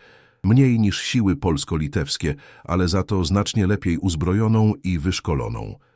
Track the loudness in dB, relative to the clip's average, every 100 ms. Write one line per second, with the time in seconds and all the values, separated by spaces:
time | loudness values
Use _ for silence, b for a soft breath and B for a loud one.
0 | b b b b 2 4 6 4 2 0
1 | -2 0 2 0 0 -2 -2 -4 -2 -4
2 | -4 -4 -4 -6 B B -4 0 0 0
3 | 0 -2 0 0 0 0 0 0 -2 -2
4 | -2 -2 0 0 2 4 2 2 -2 -2
5 | -2 -2 -2 -4 -4 -8 -10 -14 _